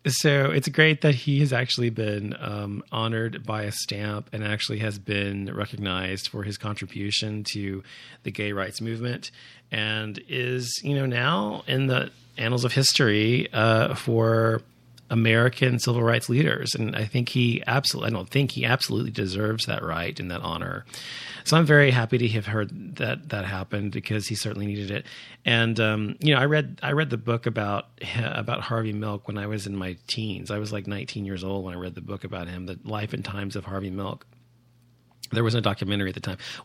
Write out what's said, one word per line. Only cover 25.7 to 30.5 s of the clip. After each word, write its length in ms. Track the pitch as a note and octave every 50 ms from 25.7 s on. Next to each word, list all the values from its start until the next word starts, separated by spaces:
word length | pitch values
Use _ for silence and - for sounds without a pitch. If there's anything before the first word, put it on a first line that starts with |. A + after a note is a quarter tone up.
| A2+ A2
um, 360 | A2 A2 G#2+ G#2+ G#2+ G#2+ - -
you 140 | - D3+ D3
know, 60 | B2+
I 40 | C3
read, 340 | C#3+ D3+ D3+ D3 B2+ - -
I 100 | - B2+
read 160 | C#3+ D3+ D#3+ C3+
the 80 | B2
book 300 | A2 A2 A#2 A2+ A#2 -
about, 400 | A#2+ G#2+ A2 G#2 G2+ G2+ - - - _ - - - - A#2
about 380 | A#2 - - A2 G#2 A2+ A#2 -
Harvey 320 | - - B2+ A2+ A2 A2
Milk 340 | G#2 G#2 G#2+ G#2+ G#2 G2+ -
when 120 | - G2+ G#2
I 80 | G2+
was 200 | G#2 G#2+ G#2 F#2+
in 80 | G2+ G2
my 220 | G2 F#2 F#2 F2+ - _ -
teens. 420 | - A2+ A2 G#2+ F#2+ F#2+ F2+ -